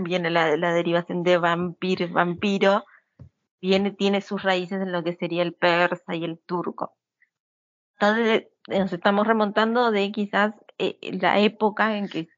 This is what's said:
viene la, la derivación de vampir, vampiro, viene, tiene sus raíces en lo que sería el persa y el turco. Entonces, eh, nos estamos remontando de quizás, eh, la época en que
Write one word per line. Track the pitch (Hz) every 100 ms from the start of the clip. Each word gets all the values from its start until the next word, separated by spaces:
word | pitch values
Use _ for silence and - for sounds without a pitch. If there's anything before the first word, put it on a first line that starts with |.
viene | 180 180 170
la, | 170 160 151
la | 175
derivación | 170 170 170 175 180
de | 175 175
vampir, | 170 170 175 170 185 185 175
vampiro, | 175 175 175 208 196 196 202 - _ _ _ - _ _ _
viene, | 185 190 202
tiene | 202 196 196
sus | 196 196
raíces | 190 185 175 196
en | 190
lo | 180
que | 170
sería | 175 175 170
el | 175
persa | 165 175 170 175 175 - 170
y |
el | 165 165
turco. | - 180 165 - - - _ _ _ _ _ _ _ _ _ _
Entonces, | 208 220 226 226 - _ -
eh, | 196
nos | 190
estamos | 175 208 202 208
remontando | 226 214 208 220 233 240
de | 208 202
quizás, | 214 202 196 208 220 - _
eh, | 196 - - 185
la | 180 196
época | 208 208 214 208 208 208
en | 196
que | 165 165